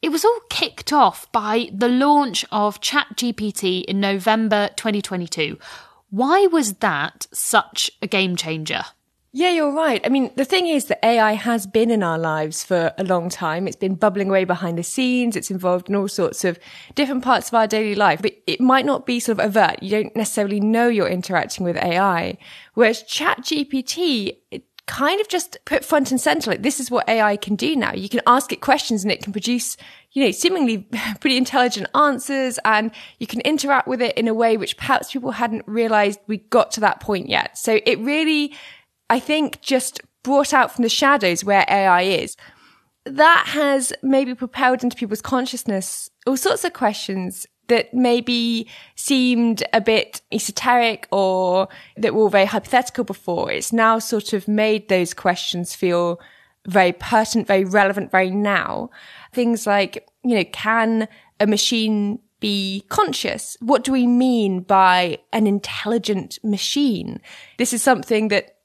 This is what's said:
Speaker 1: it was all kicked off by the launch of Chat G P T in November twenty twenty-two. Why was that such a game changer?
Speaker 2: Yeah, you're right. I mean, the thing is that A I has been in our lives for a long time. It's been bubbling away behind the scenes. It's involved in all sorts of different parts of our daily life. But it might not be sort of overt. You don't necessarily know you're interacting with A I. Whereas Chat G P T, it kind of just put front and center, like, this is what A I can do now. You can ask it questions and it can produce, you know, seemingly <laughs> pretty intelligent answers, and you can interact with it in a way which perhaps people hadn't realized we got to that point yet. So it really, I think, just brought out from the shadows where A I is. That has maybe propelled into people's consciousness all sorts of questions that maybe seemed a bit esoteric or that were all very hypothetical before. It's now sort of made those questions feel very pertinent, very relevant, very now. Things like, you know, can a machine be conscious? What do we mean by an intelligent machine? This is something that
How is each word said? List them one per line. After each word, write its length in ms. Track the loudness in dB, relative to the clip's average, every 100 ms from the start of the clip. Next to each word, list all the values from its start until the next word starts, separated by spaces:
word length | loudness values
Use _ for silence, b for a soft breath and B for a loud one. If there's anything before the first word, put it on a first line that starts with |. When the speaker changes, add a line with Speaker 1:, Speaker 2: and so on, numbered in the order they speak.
Speaker 1:
it 100 | -2
was 140 | 0
all 160 | 2 0 -4
kicked 440 | -4 -4 -6 -2
off 380 | 4 4 2 -6
by 380 | -4 0 -2 -2
the 140 | -2 2
launch 560 | 4 4 4 2 -4 -4
of 280 | -2 -2 -2
Chat 280 | -4 -2 -4 -4
G 160 | -4
P 180 | -4 -6
T 280 | -2 -2 -2
in 180 | -2 -2
November 720 | 0 0 0 2 2 0 0 -4
twenty 260 | -4 -4
twenty-two. 560 | -4 -6 -6 -4 -4 -4 B B B B _
Why 360 | -2 2 4 4
was 280 | 2 0
that 520 | -2 -2 0 -4 _ -12
such 580 | -8 0 0 0 -4 -6 _
a 60 | -4
game 300 | 0 0 -2
changer? 480 | -4 -6 -4 -6 -6 _ _ _ _
Speaker 2:
Yeah, 180 | -2 0
you're 240 | 2 0
right. 260 | 0 0 0 0
I 20 |
mean, 220 | 0 0 -2
the 80 |
thing 240 | 0 0 0
is 160 | -2
that 200 | -2 0
A 140 | 2 4
I 140 | 2
has 340 | 0 -2 -4 0
been 240 | 0 2
in 140 | 2
our 120 | 0 0
lives 460 | -2 -2 -4 -6
for 320 | -2 0 0 -2
a 60 |
long 260 | -2 0 -2
time. 380 | -4 -4 -2 -4
It's 80 |
been 220 | -4 -4 0
bubbling 320 | 0 0 0
away 160 | 0
behind 340 | 0 -2 -2 -4
the 60 |
scenes. 500 | -6 -2 0 2 0
It's 160 | -2 -6
involved 380 | -4 0 -2 0
in 80 | -2
all 100 | -2
sorts 380 | -2 -2 0
of 160 | -4 -4 B B B
different 300 | -2 0 0
parts 240 | 2 0 2
of 60 |
our 120 | 0 2
daily 300 | 0 0 2
life. 260 | 2 2
But 120 | -2 -4 -6
it 140 | 0
might 260 | 4 4 2
not 180 | -2
be 140 | -2 -4
sort 220 | -2 0
of 60 | 2
overt. 360 | 4 2 0
You 80 | -2
don't 240 | -2 -2
necessarily 460 | -4 -4 -2 -2 0
know 260 | 0 2 2
you're 220 | 2 0
interacting 560 | -2 -2 -2 -2 -4
with 120 | -4 -2
A 220 | 0 2
I. 400 | 2 0 -4 -8 B B B
Whereas 280 | 2 2 2
Chat 400 | -6 -4 -2 -2
G 220 | -4 -4
P 180 | -2 -4
T, 560 | -6 -4 0 0 -4 -8 _
it 100 | -18 _ -18 -14
kind 340 | -2 0 0
of 80 | -2
just 300 | -2 -4 -14 -4
put 180 | -4
front 260 | 0 0 0
and 80 | 0
center, 320 | 0 -2 -2
like, 120 | -2
this 180 | -2 -4
is 100 | -4
what 160 | -2 0
A 100 | 2
I 160 | 2 0
can 200 | -4 -2
do 200 | -2 -2
now. 160 | -2
You 160 | -4 -6
can 140 | -2 4
ask 280 | 4 2
it 80 | -6
questions 400 | 0 0 0 -4
and 100 | -2
it 100 | -4
can 100 | -4
produce, 440 | -8 -4 -4 -4 -10 B B B
you 120 | 0
know, 60 | 0
seemingly 580 | 0 -2 0 0 -2 -6 -8
<laughs> 180 | -6 -4
pretty 160 | 0 0
intelligent 520 | 2 2 0 0 -4
answers, 640 | 2 2 2 -2 -2 -2 -2
and 260 | 0 2 0 B B B
you 80 | -8
can 160 | -4
interact 440 | -2 -2 2 0 0
with 140 | -2
it 160 | -2 0
in 120 | -2
a 40 |
way 240 | 2 2 2
which 220 | -2 -8
perhaps 340 | -2 -2 0
people 200 | -8 -6
hadn't 360 | -4 -4 -4 -6
realized 520 | -2 2 2 2 -2 -6
we 120 | -8
got 320 | _ 2 2
to 100 | 2
that 200 | 0 0
point 280 | -4 -4 0
yet. 300 | 0 0 -6
So 220 | 0 2
it 140 | 2 0
really, 580 | 0 0 0 0 -2 B B B B _ _
I 100 | -2
think, 400 | 0 -2 -2 -6
just 400 | -2 -2 -2 -12 -18 _
brought 320 | 0 0 2
out 200 | 2 2
from 100 | 0
the 40 | -2
shadows 560 | 2 2 4 2 0
where 220 | 2 2 4
A 180 | 2 4
I 160 | 4
is. 300 | 4 0 -2 -12 b b b b b _
That 400 | -12 4 6 6 2
has 440 | 0 2 2 -2 -4
maybe 320 | 2 2 2
propelled 480 | -4 -8 0 0 2
into 140 | -2 -4
people's 240 | -6 -6
consciousness 880 | -2 -2 -2 -6 -4 -4 -4 -10 -14 _ -2
all 120 | 0
sorts 260 | 0 0
of 80 | -2
questions 760 | -2 -2 -2 -6 -6 -6 -10 -16 _ 0
that 260 | 2 2
maybe 720 | 2 2 2 2 0 0 -2 -4 B B
seemed 680 | -12 0 2 4 4 2 0 0
a 60 | 0
bit 400 | 2 2 0 -10 _
esoteric 760 | -6 -6 -4 2 4 4 0 -4
or 560 | 0 2 2 2 2 0 B B -4
that 160 | -2
were 80 | 2
all 60 | 4
very 160 | 4 4
hypothetical 580 | 0 0 0 0 -4
before. 480 | -6 -6 -6 -4 -2
It's 220 | -4 -2
now 240 | 2 4 2
sort 340 | 0 -4 -2
of 160 | -4 -2
made 400 | 0 2 0 0
those 240 | 0 0
questions 640 | -2 -2 -2 -4 -6 -6
feel 440 | -4 0 0 0 -4 b b b b 0
very 260 | 4 4
pertinent, 540 | 2 0 2 2 -2 2
very 200 | 2 2
relevant, 440 | 2 2 0 0
very 200 | 0 2
now. 580 | 0 0 0 -2 -6 -10 B B B B
Things 320 | -2 0 0 0
like, 420 | 0 0 -6 _ _
you 120 | 0 0
know, 80 |
can 640 | 0 -4 -2 0 2 0 -2 b b _
a 60 | 0
machine 760 | 2 0 0 0 0 -2 -4 _ _
be 460 | -4 -4 -4 -8 -6
conscious? 640 | -2 -2 -2 -6 -6 -10 -10
What 240 | 0 0
do 80 | 2
we 140 | 2 4
mean 540 | 4 2 2 0 -2
by 580 | 2 4 6 4 2 -4 _
an 120 | 0 2
intelligent 920 | 0 -4 -8 -2 -2 -2 -4 -4 -8
machine? 800 | -4 -2 -2 0 0 0 -6 -12 B B B B
This 160 | -4
is 80 | 0
something 460 | 2 2 2 0 2
that 260 | 0 -2 _